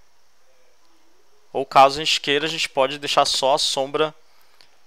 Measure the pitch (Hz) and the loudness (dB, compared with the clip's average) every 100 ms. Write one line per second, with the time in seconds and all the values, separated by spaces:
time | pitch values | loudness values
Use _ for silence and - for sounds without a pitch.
0 | - - - - - - - - - - | -20 -20 -20 -20 -20 -20 -20 -20 -20 -20
1 | - - - - - 120 139 147 135 139 | -20 -20 -20 -20 -8 -6 2 6 6 4
2 | 156 - - 143 156 160 - - 131 143 | -2 -2 -2 -2 -2 -4 -4 -2 -2 -2
3 | 139 - 139 - 131 139 - - 135 143 | -2 0 0 0 0 0 -2 -4 -4 -2
4 | 156 - - - - - - - | -4 -4 -20 -20 -20 -20 -20 -20